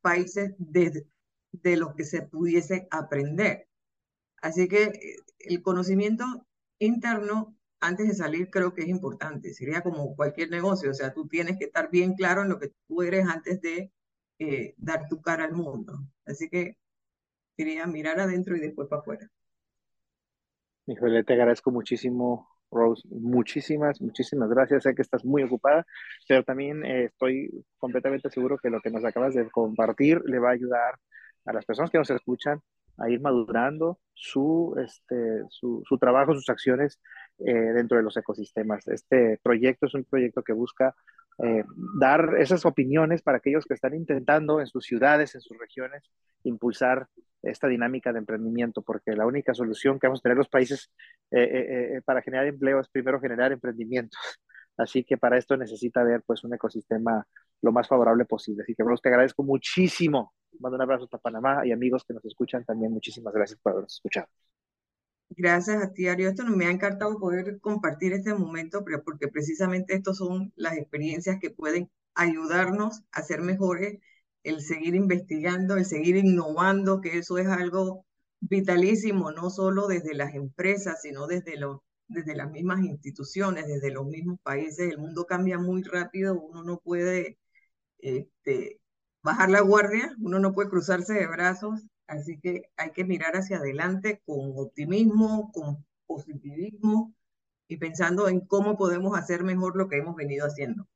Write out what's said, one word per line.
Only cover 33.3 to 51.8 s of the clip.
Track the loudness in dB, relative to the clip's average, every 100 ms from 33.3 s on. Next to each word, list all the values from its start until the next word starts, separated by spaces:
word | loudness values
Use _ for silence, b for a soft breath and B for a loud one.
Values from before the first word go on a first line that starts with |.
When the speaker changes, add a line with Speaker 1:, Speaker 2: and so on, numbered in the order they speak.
| 2 2 0 0 0 -2 -4 _
Speaker 2:
su, | -20 -4 0 2 2 2 -2
este, | -6 -12 _ -2 -2 -2 -6
su, | -8 -6 -6 0
su | 4
trabajo, | 6 6 6
sus | 2 0
acciones, | 0 2 2 0 -2 B B B _
eh, | 0
dentro | 2 4 2 4 4
de |
los | 4 -2
ecosistemas. | -4 -8 -6 -6 -4 -4 -4
Este | -8 _ 6 6 4
proyecto | 2 4 4 4 -2
es | -2
un | -2
proyecto | 0 0 -2
que | -2
busca, | -2 -2 2 0 0 b b b -4
eh, | 0 0 0 -10 -6 2
dar | 6 6 4 4
esas | 4 4 4
opiniones | 2 2 4 4 2
para | 2 2
aquellos | 2 0 0
que |
están | -2 -2 -4
intentando | -2 0 4 2 4 0
en | 0
sus | -6 -4
ciudades, | 4 6 6 2 -6
en |
sus | -20 -18
regiones, | -16 -12 -12 -12 _ _ _ _
impulsar | -6 -2 -2 2 2 2 -2 -20 _ _
esta | -8 -2 0
dinámica | 2 0 -2 -2
de | -4
emprendimiento, | -4 -4 -2 -2 -2 -4
porque | -6 -6 -2 0
la | 0
única | 0 -2
solución | 0 -2 2 2 4
que | 2
vamos | 2
a |
tener | 2 4
los | 4
países, | 4 2 -2 -8 _ B B _
eh, | 4
eh, | 4 2 -2 -4